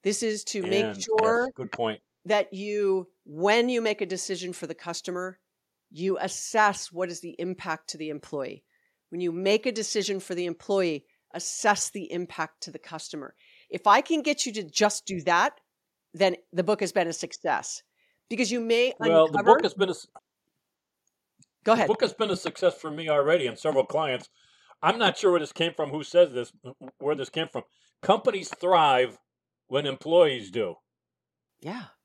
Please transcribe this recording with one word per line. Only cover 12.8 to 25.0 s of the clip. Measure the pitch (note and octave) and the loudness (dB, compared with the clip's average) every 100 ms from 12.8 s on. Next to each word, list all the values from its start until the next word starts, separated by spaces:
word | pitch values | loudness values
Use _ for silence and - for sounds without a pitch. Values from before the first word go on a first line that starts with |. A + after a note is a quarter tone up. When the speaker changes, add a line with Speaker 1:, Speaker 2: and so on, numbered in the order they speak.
| - D#3+ - D#3 C3+ _ _ _ _ | -16 -14 -12 -12 -14 _ _ _ _
Speaker 1:
If | F3+ G#3 | 0 4
I | A3 | 4
can | D4 D#4+ | 4 -2
get | C#4 B3+ B3+ | 0 -2 -2
you | |
to | G#3+ | -6
just | E3+ - G#3+ - - | -6 0 2 0 -8
do | F#3 | -4
that, | D3+ E3+ B3 - _ _ _ _ _ | 2 4 2 -2 _ _ _ _ _
then | D#3+ F#3+ F3+ _ | 0 0 0 _
the | F3 | -4
book | F3+ G#3+ | 0 0
has | F#3 | 0
been | G3 E3+ | 0 -2
a | |
success. | D#3+ E3+ - E3 A2 - - _ _ _ _ _ | -4 -10 -6 -2 -2 -4 -14 _ _ _ _ _
Because | A#3 A3 | -2 -2
you | A#3+ | -2
may | A3+ A#3 B3 - | 0 2 2 0
Speaker 2:
Well, | A3 E3 D#3+ | 4 6 6
the | D3+ | 4
Speaker 1:
uncover | - | 6
Speaker 2:
book | C4 | 6
has | C4 | 4
been | - F#3 | -2 -2
a | |
s- | E3+ - - _ _ _ _ _ _ _ _ _ _ _ _ _ _ | -2 -12 -20 _ _ _ _ _ _ _ _ _ _ _ _ _ _
Speaker 1:
Go | - | 2
Speaker 2:
the | |
Speaker 1:
ahead. | A3+ F#3 | 4 4
Speaker 2:
book | G#3+ | 2
has | A#3 | 0
been | - G#3 | -2 -4
a | F3+ | -2
success | E3+ - F#3 | -6 0 0
for | - D#3+ | 0 -10
me | D3+ D#3+ | -8 0
already | D3 C#3+ E3+ B2+ | 2 4 2 2
and | C#3 | -2
several | D#3 C3+ C3 | 0 0 0
clients. | D3+ D3+ B2 - _ _ _ _ _ | 0 -2 -4 -8 _ _ _ _ _
I'm | D#3+ | 0
not | A3+ | 2